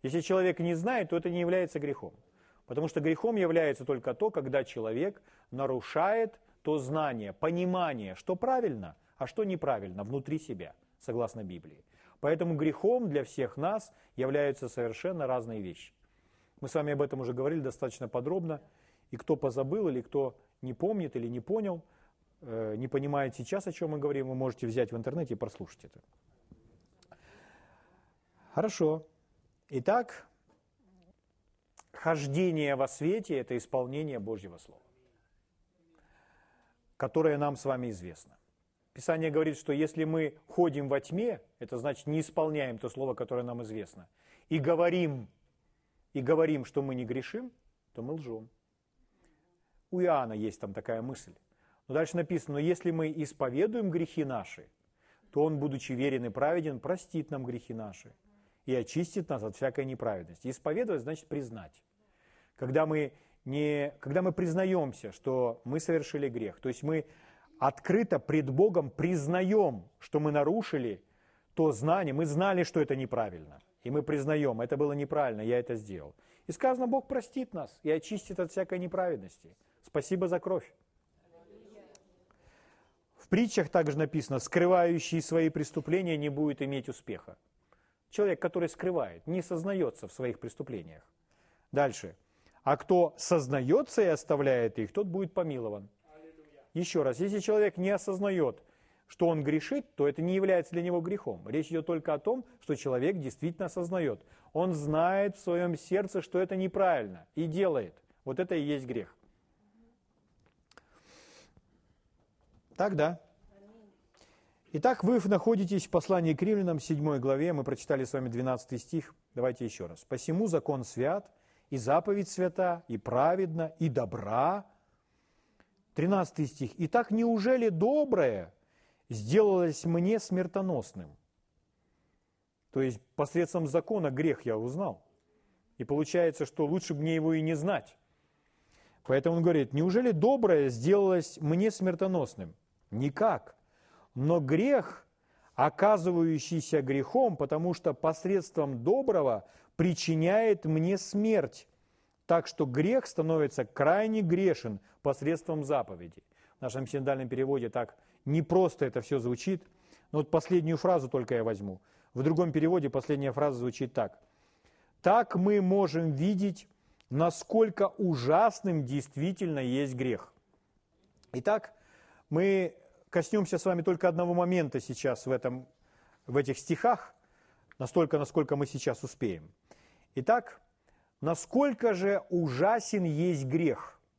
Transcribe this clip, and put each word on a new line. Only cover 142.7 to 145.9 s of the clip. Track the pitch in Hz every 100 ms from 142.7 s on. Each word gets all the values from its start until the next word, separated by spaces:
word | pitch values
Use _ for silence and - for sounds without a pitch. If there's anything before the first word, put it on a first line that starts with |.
| _ _
Никак. | 104 139 135 220 147 - - _ _ _ _ _ -
Но | 139 170
грех, | 135 160 247 269 - - _ _ _ _ _ -
оказывающийся | 143 - 202